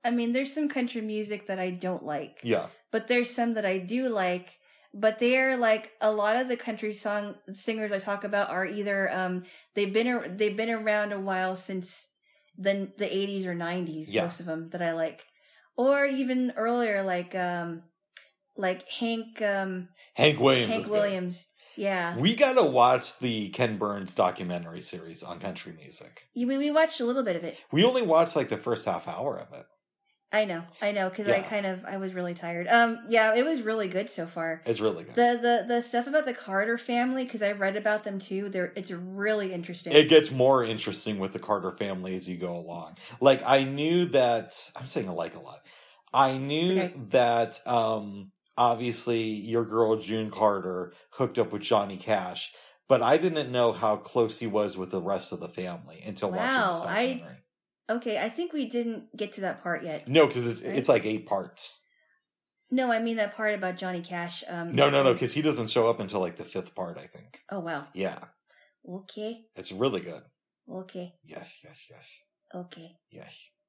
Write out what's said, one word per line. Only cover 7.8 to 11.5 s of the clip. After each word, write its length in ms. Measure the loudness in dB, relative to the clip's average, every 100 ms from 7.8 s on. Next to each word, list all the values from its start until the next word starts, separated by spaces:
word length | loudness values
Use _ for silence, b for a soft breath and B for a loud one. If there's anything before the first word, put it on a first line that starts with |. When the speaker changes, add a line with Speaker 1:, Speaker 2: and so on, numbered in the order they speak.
| -2
Speaker 1:
I 60 | -2
talk 260 | -2 -4
about 240 | -2 0 0
are 140 | -2 -2
either, 460 | -2 -2 0 0
um, 320 | 0 -2 -4 -6 B B
they've 180 | -2 0
been 140 | 2 2
a-, 200 | 0 -4
they've 280 | 0 0 0
been 140 | -2
around 420 | -2 0 0 0
a 80 | -4
while 360 | -2 -2 -2